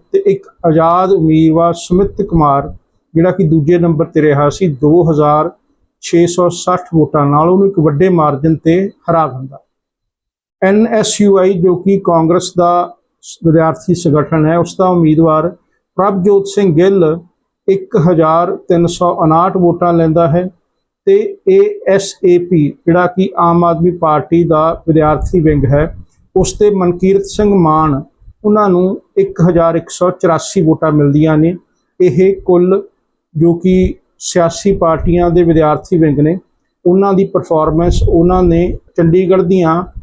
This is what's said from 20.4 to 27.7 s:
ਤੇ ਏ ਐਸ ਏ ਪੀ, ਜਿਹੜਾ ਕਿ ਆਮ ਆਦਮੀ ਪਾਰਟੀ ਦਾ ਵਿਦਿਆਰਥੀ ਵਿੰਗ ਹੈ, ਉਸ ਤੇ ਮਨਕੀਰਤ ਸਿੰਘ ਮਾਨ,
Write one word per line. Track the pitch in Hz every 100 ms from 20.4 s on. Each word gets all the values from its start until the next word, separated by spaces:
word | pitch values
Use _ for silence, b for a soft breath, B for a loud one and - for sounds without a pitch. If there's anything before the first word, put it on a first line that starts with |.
| 185 - _ _ _ _ -
ਤੇ | 196 202 - 196
ਏ | 190 208 - -
ਐਸ | 190 190 - 180
ਏ | 175
ਪੀ, | 175 175 143 - -
ਜਿਹੜਾ | 175 175
ਕਿ | 185 190 -
ਆਮ | 170 170 170
ਆਦਮੀ | 160 180
ਪਾਰਟੀ | 170 165 151 - 170
ਦਾ | 160 156 160 165 165
ਵਿਦਿਆਰਥੀ | 160 151 147 156 180
ਵਿੰਗ | 156 147 135
ਹੈ, | 143 160 - - _ _ -
ਉਸ | 160
ਤੇ | - 208
ਮਨਕੀਰਤ | 196 175 175 185 196 190
ਸਿੰਘ | - 208 196
ਮਾਨ, | 160